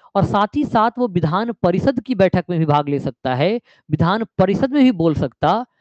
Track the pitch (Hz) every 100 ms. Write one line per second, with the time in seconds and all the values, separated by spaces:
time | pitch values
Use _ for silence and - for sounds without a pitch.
0 | _ 196 180 202 208 285 294 233 226 240
1 | 247 175 147 180 233 226 180 180 180 247
2 | - 220 185 185 175 175 160 147 143 143
3 | 131 120 131 127 165 233 _ _ - 156
4 | 160 214 220 - 190 202 262 294 254 185
5 | 165 147 135 - 147 208 247 _